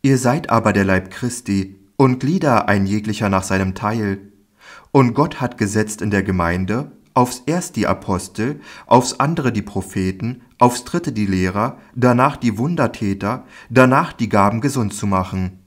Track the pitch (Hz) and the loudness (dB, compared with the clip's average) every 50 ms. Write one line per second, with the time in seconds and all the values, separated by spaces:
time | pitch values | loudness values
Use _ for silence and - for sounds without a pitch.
0 | _ 135 135 131 - 123 127 160 165 - 117 113 107 110 101 101 98 95 95 92 | _ 4 2 4 4 2 0 0 -2 0 0 2 2 2 2 2 2 2 2 0
1 | 95 - - - - 123 - - - - 101 98 95 95 - - _ _ _ _ | -2 -4 -12 -8 -8 -6 -8 -8 -4 -2 -2 -2 -2 -4 -10 -20 _ _ _ _
2 | 135 131 127 127 - 131 170 190 175 147 123 107 - - 101 101 98 98 101 107 | 2 2 4 2 -2 -2 -2 0 2 2 2 2 2 2 0 0 0 0 -2 -4
3 | 104 107 107 - 110 101 98 95 92 - 95 95 98 95 95 - - 104 110 117 | -4 -4 -6 -2 -2 0 0 0 0 0 -2 0 0 -2 -4 -4 -4 -4 -4 -2
4 | 107 101 98 98 98 - _ _ _ _ _ _ _ - - - - _ _ 143 | -2 -4 -4 -6 -8 -18 _ _ _ _ _ _ _ -20 -20 -20 -20 _ _ 4
5 | 131 123 113 123 147 156 - - 135 120 - - 110 101 101 110 110 107 - - | 4 4 4 2 0 0 0 -4 -6 -6 -4 -2 -4 -2 0 0 -2 -2 -4 -6
6 | - 107 104 101 92 95 92 90 85 85 85 90 92 92 104 120 147 151 - _ | -4 -2 0 0 0 0 0 0 0 0 0 -2 -2 -2 -2 -4 -4 -8 -12 _
7 | _ _ _ 131 123 123 - - - - 156 180 180 - - - 104 - 196 190 | _ _ _ 0 0 0 0 -8 -6 -4 -4 -4 -4 -6 -6 -4 -2 -2 -2 -2
8 | - - 98 87 - - - - 107 127 147 147 - - - - - - 104 123 | -2 -4 -4 -4 -4 -8 -8 -6 -4 -4 -4 -8 -12 -20 -20 -20 -2 4 4 4
9 | 123 - - - 135 147 170 175 139 127 110 110 101 - - 98 92 - - 101 | 4 2 -2 -2 -2 -2 0 0 -2 -2 -2 -2 -6 -4 -6 -8 -8 -6 -4 -4
10 | 92 92 95 - - 110 127 - - _ _ _ 123 123 123 - - - - 175 | -2 -2 -4 -4 -6 -8 -8 -8 -14 _ _ _ 2 2 2 0 -10 -4 -6 -4
11 | 170 156 117 110 104 98 95 92 92 92 92 104 107 131 143 - - _ _ 123 | -4 -4 -4 -2 -2 0 0 0 0 0 0 -2 -2 -4 -4 -10 -20 _ _ 2
12 | 120 127 123 120 127 143 139 - - 120 104 98 117 151 175 165 - 110 - - | 2 4 4 4 4 2 0 0 -2 -2 -2 0 -2 -2 0 0 -2 -2 -2 -4
13 | - 101 98 98 98 101 117 131 - - - - - - 117 123 127 127 127 139 | -4 -4 -4 -2 -4 -4 -6 -6 -10 -18 -20 -20 -16 -2 4 6 6 6 6 4
14 | 165 165 - - 120 104 104 107 98 101 101 113 110 143 131 131 117 101 - - | 2 0 -4 -6 -4 0 2 4 4 4 2 0 -2 -2 -2 -2 -4 -4 -4 -4
15 | - 104 98 95 92 92 - 95 92 90 92 - _ | -4 0 0 0 -2 -2 -4 -4 -4 -6 -6 -12 _